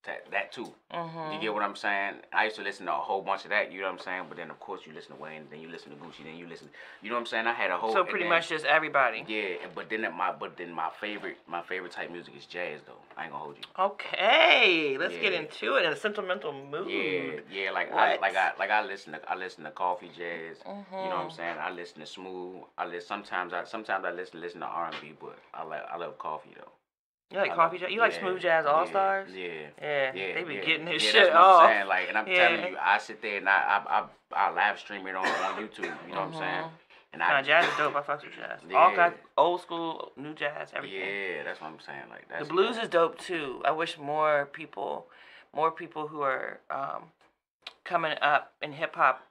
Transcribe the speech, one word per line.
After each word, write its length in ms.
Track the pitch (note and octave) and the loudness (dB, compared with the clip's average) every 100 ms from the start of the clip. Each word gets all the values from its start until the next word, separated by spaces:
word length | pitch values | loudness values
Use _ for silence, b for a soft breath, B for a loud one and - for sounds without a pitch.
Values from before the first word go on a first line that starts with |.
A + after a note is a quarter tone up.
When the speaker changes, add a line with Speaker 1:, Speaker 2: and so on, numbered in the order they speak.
Speaker 1:
that, 200 | - C#2+ - | -10 -12 -6
that 200 | G2+ G2 | -6 -6
too. 220 | - G2 - _ | -10 -12 -14 _
Speaker 2:
Mm-hmm. 400 | E3+ E3 E3 D#3 | -8 -8 -8 -8
Speaker 1:
You 60 | - | -4
get 120 | A2 | -2
what 100 | G#2 | 0
I'm 140 | G2+ G2 | -2 -2
saying? 380 | G#2+ G2 G2+ C#2+ - | -2 0 -2 -6 -4
I 120 | F2+ | 0
used 120 | G#2+ G#2+ | 0 -2
to 60 | |
listen 240 | G2 F#2+ F2+ | -8 -6 -2
to 60 | |
a 40 | D#2 | -2
whole 240 | - G2 | 0 -2
bunch 240 | F#2+ F#2+ | 0 -4
of 60 | E2 | 0
that. 200 | G#2 - | 0 0
You 120 | F2+ | -4
know 60 | F#2+ | -6
what 40 | |
I'm 60 | F#2 | -4
saying? 260 | F#2+ F#2 E2 | -6 -6 -8
But 80 | D#2 | -12
then 120 | D#2+ | -12
of 80 | D2+ | -14
course 220 | - F#2 D#2+ | -12 -12 -12
you 80 | |
listen 200 | D#2 D#2 | -18 -18
to 80 | C2+ | -16
Wayne, 200 | D#2 D#2 D2 | -14 -14 -14
then 100 | D2+ | -16
you 80 | E2 | -14
listen 220 | E2 D2 | -14 -16
to 60 | D2 | -18
Gucci, 260 | D#2+ D2+ | -18 -16
then 120 | D2+ E2 | -16 -16
you 100 | E2+ | -16
listen, 240 | D#2+ D2 B B B | -16 -18 B B B
you 80 | G#2 | -4
know 60 | A#2+ | -4
what 40 | |
I'm 60 | A#2 | 0
saying? 200 | A#2 A#2 | 0 0
I 60 | |
had 180 | A#2 G2 | 0 0
a 60 | F2+ | 0
whole, 160 | A2+ | 2
Speaker 2:
So 80 | G#2+ | 2
Speaker 1:
and 80 | F3+ | 2
Speaker 2:
pretty 160 | G3+ | -2
Speaker 1:
then 60 | F3 | 2
Speaker 2:
much 160 | E3+ E3+ | 2 2
just 160 | D#3+ | -2
everybody. 600 | C#3+ D#3 D#3 C#3 B2 A2+ G#2+ | 4 4 4 2 2 0 -6
Speaker 1:
Yeah, 340 | G#2+ G2+ F2 | -4 -4 -6
and, 120 | - | -8
but 160 | - F#2+ | -12 -6
then 100 | G#2+ G#2+ E2+ | -4 -4 -2
my, 160 | F2+ | -2
but 240 | E2+ G2 E2 | -2 -10 -10
then 160 | F2 | -8
my 160 | E2 D#2+ - | -4 -6 -6
favorite, 380 | G#2 G#2 F#2+ - - | -8 -6 -10 -12 -10
my 140 | E2+ | -10
favorite 320 | - F#2 F2+ | -6 -8 -8
type 180 | - E2 | -10 -10
music 240 | F2 D2 | -10 -14
is 120 | C2+ - | -20 -12
jazz 340 | F2 F2 D2+ - | -8 -6 -8 -16
though. 80 | A1+ - | -20 -18
I 100 | - | -12
ain't 80 | D#2+ | -10
gonna 120 | C#2+ | -10
hold 120 | D2+ - | -12 -12
you. 60 | - - | -14 -2
Speaker 2:
Okay, 1200 | G3 G3+ - - G3 D4 E4 C4+ G#3+ E3 D3+ C3+ | -2 -2 -8 0 4 6 8 6 6 4 2 0
let's 180 | F3+ E3+ | -2 -2
get 140 | G#3+ | -2
Speaker 1:
Yeah. 60 | F3 | -2
Speaker 2:
into 360 | D3+ - G#3+ C4 | -6 -6 0 2
it 80 | |
in 80 | E3+ | 2
a 40 | D3 | 0
sentimental 560 | G#3+ G#3 F#3 F#3 D#3+ | -4 -4 -4 -4 -6
mood. 360 | C#3 C#3 D3+ - G2 F#2 F2+ E2 D2+ D2+ | -10 -10 -8 -4 -2 -2 -2 -4 -8 -10
Speaker 1:
Yeah, 120 | F#2+ | -6
yeah, 60 | F#2+ | -4
like, 220 | F#2 F2 | -2 -2
I, 200 | F#2+ A2 | 2 2
Speaker 2:
What? 80 | - | 4
Speaker 1:
like, 140 | G2 F#2+ | 0 2
I, 160 | F2 - | 0 0
like, 120 | G2 | 0
I 120 | G#2+ | 0
listen 300 | G2+ G2 E2 | 0 -8 -12
to, 80 | D2+ - | -14 -6
I 60 | F#2 | -6
listen 280 | F#2 F2 | -6 -10
to 60 | D#2 | -14
Coffee 380 | F2 F2+ F2+ F2 D#2+ | -4 -2 -2 -8 -10
jazz. 400 | E2+ E2+ E2 D#2 | -8 -8 -10 -14
You 80 | - | -14
know 40 | G3+ F#3+ | -14 -12
what 0 | |
I'm 340 | F#3+ F#2+ F2+ F2+ | -8 -4 -4 -6
Speaker 2:
Mm-hmm. 100 | E2+ | -8
Speaker 1:
saying? 200 | E2+ D#2+ | -8 -6
I 100 | F2 | -8
listen 300 | F2 F2 D#2 | -8 -14 -14
to 60 | D2+ | -16
Smooth. 560 | - F#2 F#2 F2+ F2+ - - | -12 -12 -10 -10 -14 -16 -8
I 80 | F2 | -6
listen, 200 | F2 - | -6 -8
sometimes 460 | G#2 G2+ F#2 F2+ | -8 -4 -4 -2
I, 120 | F2 | -6
sometimes 400 | F2 A2+ G#2+ F#2+ F#2 | -6 -10 -4 -4 -4
I 60 | |
listen, 280 | F2 F#2 E2 | -6 -10 -10
listen 200 | F2 F2 | -10 -8
to 60 | D2 | -8
R 200 | E2+ E2 | -6 -6
and 100 | D2+ | -8
B, 100 | D2+ D2+ | -14 -16
but 180 | D#2 - - | -16 -18 -16
I 100 | - | -12
like, 180 | D#2+ D2+ - | -10 -10 -8
I 40 | F2 | -8
love 180 | D#2+ - | -10 -8
Coffee 360 | D#2+ D2 G1+ G1+ | -8 -8 -12 -20
though. 160 | - _ _ _ _ _ _ | -20 _ _ _ _ _ _
Speaker 2:
You 60 | F#3 | 0
like 140 | G3 | 0
Speaker 1:
I 20 | |
Speaker 2:
Coffee 220 | E3+ E3 F3 | 4 2 2
Speaker 1:
love, 40 | |
Speaker 2:
jazz? 100 | F3+ | -4
You 80 | G3+ | 2
like 120 | A3 | 2
Speaker 1:
yeah, 40 | E3+ | 2
Speaker 2:
Smooth 200 | F#3 F#3 | -4 0
Jazz 240 | F3 D#3+ D3 | 2 4 6
Speaker 1:
yeah, 60 | |
Speaker 2:
All 140 | D#3 F3 | 4 4
Stars? 420 | G3 G3 G3 G3 | 2 2 0 -4
Speaker 1:
yeah, 140 | F#3+ F3+ D#3+ D3+ - | -8 -8 -8 -12 -10
Speaker 2:
Yeah, 320 | D3 C#3+ C3+ A2 | -2 0 0 -2
Speaker 1:
yeah, 180 | F#3 | -4
Speaker 2:
they 80 | E3 | -4
be 120 | E3+ | -4
Speaker 1:
yeah. 100 | G#2 | -4
Speaker 2:
getting 220 | E3+ D#3+ E3 | 0 -2 0
his 160 | D#3 | 0
Speaker 1:
Yeah, 60 | - | 4
Speaker 2:
shit 100 | A3 | 8
Speaker 1:
that's 120 | F#3 | 10
what 20 | D#3+ | 12
I'm 120 | F#3+ | 12
Speaker 2:
off. 220 | F3+ D#3+ | 12 12
Speaker 1:
saying. 160 | - F#3+ | 8 4
Like, 220 | F#3 - | 2 2
and 100 | G#3 | -2
I'm 80 | G3+ | 2
Speaker 2:
Yeah. 220 | F3+ F3 | 4 4
Speaker 1:
telling 240 | E3 F3+ | 4 -2
you, 60 | F#3 | -2
I 160 | D2 G#2+ | 2 2
sit 240 | - G#2+ | 0 -8
there 140 | A2 G2+ | -4 0
and 120 | F#2 | 4
I, 340 | G2 - G2+ - | 4 4 2 2
I, 120 | G#2 - - _ | 0 0 -16 _
I, 140 | - F#2+ | 0 2
I 20 | |
live 280 | E2 G#2 G2 | 4 2 0
stream 260 | - G2+ F#2+ | -8 -8 -6
it 80 | |
on, 100 | F#2 | -2
on 300 | F#2 F2+ F#2+ F#2+ | -2 0 -2 -4
YouTube. 220 | G#2+ - F2 D#2+ - | -8 -8 -8 -8 -8
You 60 | |
know 80 | F#3 | -6
what 40 | F#3 | -4
I'm 60 | |
saying? 100 | D#3+ F#2 F3+ | -4 -4 -4
Speaker 2:
Mm-hmm. 100 | E3 E3 _ b b | -6 -12 _ b b
Speaker 1:
And 100 | D#3+ | -2
I 60 | E3+ | 4
Speaker 2:
Nah, 120 | C#3+ | 4
jazz 260 | C3+ D#3+ D#3+ | 6 4 4
is 60 | - | 2
dope. 180 | D3 | 0
I 60 | C#3+ | 0
fucks 220 | D3 C#3+ | -4 -6
with 80 | - | -8
jazz. 240 | - - - - | -14 -12 -12 2
All 160 | C3+ F3+ | 8 8
Speaker 1:
Yeah. 60 | F#3+ | 8
Speaker 2:
kinds, 180 | F3 - - - | 4 2 -4 2
old 220 | D#3+ F3 | 4 2
school, 500 | - E3+ E3 D#3+ - - | -4 -6 -4 -6 -12 -12
new 180 | D3 | -14
jazz, 360 | D#3 D3 D3+ C#3+ | -4 -4 -4 -8
everything. 240 | - C#3+ F#2+ | -8 -8 -6
Speaker 1:
Yeah, 420 | F#2+ G2+ G2 D#2+ | -6 -4 -4 -6
that's 160 | D#2 F#2 | -6 -10
what 80 | D#2 | -12
I'm 100 | D#2 | -14
saying. 240 | - C#2+ A#1+ | -14 -14 -14
Like, 160 | A1 - | -18 -10
that's 200 | - D3 | -8 -2
Speaker 2:
The 40 | |
blues 220 | E3+ A3 A3+ | 2 2 0
Speaker 1:
dope. 60 | |
Speaker 2:
is 40 | G#3+ | 2
dope 300 | E3+ E3 - | 4 4 0
too. 420 | - E3+ C#3 B2 | -6 -6 -4 -2
I 60 | C#3 | 0
wish 260 | D#3 E3 D#3 | 0 -4 -6
more 520 | C#3+ D3+ D#3 D3 C#3+ | -4 2 2 2 0
people, 540 | - D3+ - F2 C#2+ - B B B B | -10 -12 -8 -6 -6 -8 B B B B
more 160 | C#3+ D#3+ | 0 0
people 380 | D#3+ E3+ D#3 D3+ | 0 -10 -8 -8
who 140 | D#3 | -2
are, 360 | C#3 C3 - - _ | -2 0 -4 -10 _
um, 440 | C3+ C#3 - E3 _ _ _ _ _ - _ | -8 -6 -8 -12 _ _ _ _ _ -20 _
coming 320 | - F3 D#3+ D3+ | -2 0 0 2
up 300 | D3 C#3+ - _ | 4 4 2 _
in 100 | D3 | -10
hip 240 | C#3+ D#3+ E3+ | -4 -4 4
hop 280 | C#3+ B2+ - | 4 4 -8